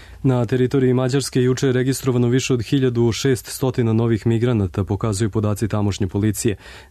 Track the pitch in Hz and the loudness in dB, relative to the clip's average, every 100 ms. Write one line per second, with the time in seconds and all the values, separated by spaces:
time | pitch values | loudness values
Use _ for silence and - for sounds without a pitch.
0 | - - 139 123 117 131 123 139 127 123 | -20 -4 0 0 0 0 0 2 2 2
1 | 127 139 - 139 127 131 139 127 131 131 | 2 0 -2 0 2 2 0 0 0 -2
2 | 135 123 120 127 - 127 110 143 131 120 | 0 2 2 2 0 -2 0 0 0 2
3 | 120 107 139 127 - - 131 123 113 110 | 0 2 0 -2 -4 -4 -2 0 0 2
4 | 117 113 117 113 120 117 95 - 92 101 | 2 0 0 0 2 0 0 -2 -2 -2
5 | 113 98 113 110 104 104 107 107 104 95 | -2 -2 -2 0 -2 0 -2 0 -2 -2
6 | 95 104 107 101 120 95 - - - | -2 0 0 0 -2 -2 -8 -20 -6